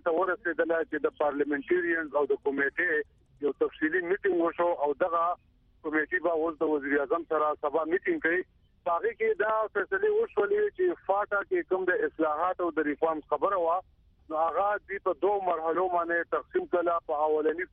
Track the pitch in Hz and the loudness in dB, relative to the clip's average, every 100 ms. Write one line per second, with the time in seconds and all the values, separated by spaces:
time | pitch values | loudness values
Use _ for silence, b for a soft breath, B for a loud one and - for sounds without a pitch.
0 | 175 165 185 175 170 156 165 165 160 151 | 0 2 2 0 -2 0 2 0 0 -2
1 | 147 - 147 143 147 143 - 180 175 165 | -2 0 0 0 0 -2 0 0 2 0
2 | 156 139 139 139 143 139 139 - 175 151 | 0 0 0 0 -2 0 -2 -2 -2 -2
3 | 143 _ _ - 143 - - - 311 185 | -4 _ _ -6 -4 0 -2 0 -2 0
4 | 170 - 403 - 170 - 175 175 147 143 | 0 0 0 2 0 2 0 2 0 0
5 | 175 165 170 175 _ _ _ _ 156 156 | 0 0 0 -4 _ _ _ _ -4 -2
6 | 147 175 165 165 165 151 160 151 139 143 | 0 0 0 0 0 0 0 0 2 0
7 | 139 165 160 156 151 151 147 151 156 185 | 0 -2 -2 0 0 0 -2 -2 0 -2
8 | - 165 160 180 - _ _ _ 175 170 | -2 -2 0 -2 -4 _ _ _ -4 -2
9 | - - 220 214 214 220 214 202 190 - | -2 0 0 0 0 0 -2 -4 -2 0
10 | 427 415 453 - 403 415 415 - 359 - | 2 2 0 0 0 2 0 0 0 0
11 | - 392 202 202 - 180 160 185 185 165 | 0 0 0 -4 -2 -2 0 -2 0 0
12 | 151 - 156 151 185 185 175 151 147 139 | -2 0 -2 0 -2 0 -2 0 -2 0
13 | 160 156 - 147 180 196 165 180 - _ | 0 -2 -4 -2 0 0 0 -2 -4 _
14 | _ _ - 180 165 160 202 202 - 196 | _ _ -6 -2 0 0 0 -2 -6 -6
15 | 185 175 190 202 185 165 165 165 185 175 | -4 0 0 0 0 -2 0 0 0 0
16 | 170 170 170 156 - - 349 175 170 170 | 0 -2 -2 -4 -2 -4 0 0 2 0
17 | - 151 156 156 156 165 180 | -2 0 2 2 0 -2 -4